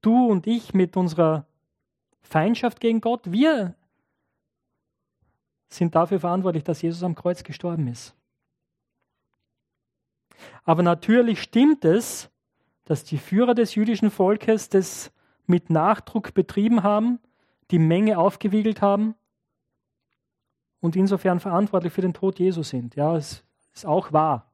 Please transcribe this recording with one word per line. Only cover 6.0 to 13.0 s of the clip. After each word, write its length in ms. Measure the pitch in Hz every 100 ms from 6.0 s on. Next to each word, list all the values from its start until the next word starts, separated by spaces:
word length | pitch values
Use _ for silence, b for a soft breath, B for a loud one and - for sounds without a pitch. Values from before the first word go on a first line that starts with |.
| 170 190
verantwortlich, 420 | 170 180 185 160
dass 180 | 147 160
Jesus 220 | 165 170
am 120 | 175 160
Kreuz 280 | 175 180
gestorben 440 | - 143 175 165 131
ist. 280 | 120 - _ _ _ _ _ _ _ _ _ _ _ _ _ _ _ _ _ _ _ _ _ _ B B B
Aber 180 | - 165
natürlich 600 | 175 170 - 233 233 196
stimmt 420 | - - 294 156
es, 460 | 165 190 - - - _ _ _ _ _ _
dass 160 | 147